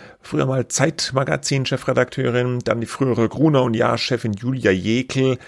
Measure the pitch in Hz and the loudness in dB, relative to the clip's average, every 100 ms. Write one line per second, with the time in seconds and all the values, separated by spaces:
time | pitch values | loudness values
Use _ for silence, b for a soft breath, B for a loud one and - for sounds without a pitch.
0 | B B - 151 135 131 120 - 143 156 | B B -6 -2 0 0 -2 0 0 0
1 | - 131 139 143 - 139 127 135 - 127 | -4 -2 -2 -2 -2 -2 0 -2 -2 0
2 | 123 - 127 120 123 123 - 113 113 - | 0 0 -2 0 0 -2 -2 -4 -4 -2
3 | 131 117 113 - 156 143 127 110 120 117 | 0 2 0 2 4 4 4 2 2 0
4 | - 120 113 98 120 131 110 95 92 117 | -2 -2 -2 -4 -4 0 2 2 2 0
5 | 127 135 131 123 | 0 0 0 0